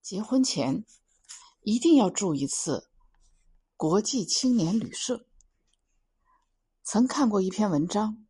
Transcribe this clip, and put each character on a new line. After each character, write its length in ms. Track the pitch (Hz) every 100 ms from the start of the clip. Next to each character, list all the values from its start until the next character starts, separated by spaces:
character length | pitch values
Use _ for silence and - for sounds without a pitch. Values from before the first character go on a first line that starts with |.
结 180 | - 190
婚 240 | 220 262
前 400 | 254 175 123 160 - _ _ _ _ - - _
一 160 | - 226
定 180 | 330 294
要 140 | 214
住 240 | - 196
一 140 | 143 139
次 420 | - - 123 - _ _ _ _ _ _ _ _ _
国 240 | 156 185
际 240 | 214 269 170
青 320 | - 254 240
年 220 | 165 220
旅 120 | 170
社。 360 | - - 247 _ _ _ _ _ _ _ _ _ _ _ _ _ _ _ _
曾 240 | - 208 254
看 240 | 294 254
过 100 | 202
一 120 | 190
篇 180 | 196 214
文 180 | 156 170
章 380 | 208 214 214 -